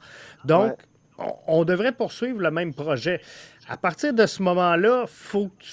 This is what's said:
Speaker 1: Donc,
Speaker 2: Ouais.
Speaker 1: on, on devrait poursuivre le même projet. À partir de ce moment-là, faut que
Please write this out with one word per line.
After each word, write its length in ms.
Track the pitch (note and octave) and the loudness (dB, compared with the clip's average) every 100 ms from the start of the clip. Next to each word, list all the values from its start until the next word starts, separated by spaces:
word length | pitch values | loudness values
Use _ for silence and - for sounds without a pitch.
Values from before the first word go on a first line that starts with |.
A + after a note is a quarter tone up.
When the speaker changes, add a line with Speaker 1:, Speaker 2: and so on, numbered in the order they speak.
| - - - - | -18 -20 -20 -10
Speaker 1:
Donc, 280 | C3+ E3+ A3 | 2 4 4
Speaker 2:
Ouais. 40 | B3 - _ _ - - - - | -2 -14 _ _ -10 -8 -8 0
Speaker 1:
on, 140 | D#3+ | 2
on 40 | |
devrait 280 | E3 F3+ B3 | 2 2 0
poursuivre 480 | - G#3 - B3 A3+ | -2 -6 -4 -6 -2
le 100 | E3 | -2
même 240 | D#3 E3+ | -2 -4
projet. 460 | C#3+ D3+ B2+ D3+ F3 - - - - - | -6 -4 -2 -2 -4 -8 -20 -20 -20 -14
À 80 | B2+ | -6
partir 360 | F3+ D#3+ D4 | -4 -2 -2
de 140 | A3+ G3+ | 2 2
ce 160 | - | 2
moment-là, 640 | F#3 F3+ F3 E3+ G#3+ B3 A#3 | 0 2 2 4 2 2 -2
faut 400 | - - G3+ G3 | -12 -6 -4 -4
que 160 | - - | -10 -20